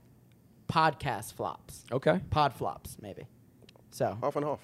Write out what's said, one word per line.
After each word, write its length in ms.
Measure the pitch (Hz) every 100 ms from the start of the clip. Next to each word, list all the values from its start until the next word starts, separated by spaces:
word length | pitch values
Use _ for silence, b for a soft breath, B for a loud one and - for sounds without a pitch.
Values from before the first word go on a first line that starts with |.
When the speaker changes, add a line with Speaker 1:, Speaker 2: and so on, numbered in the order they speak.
| - - - _ _ - -
Speaker 1:
Podcast 680 | 165 160 143 139 104 110 -
flops. 500 | 101 - - - -
Speaker 2:
Okay. 300 | 123 156 180 -
Speaker 1:
Pod 220 | 151 143
flops, 440 | - 110 - - -
maybe. 260 | 101 87 - - - _ - - -
So 240 | - 120 104
Speaker 3:
Half 140 | 135 147
and 100 | 147
half. 140 | 139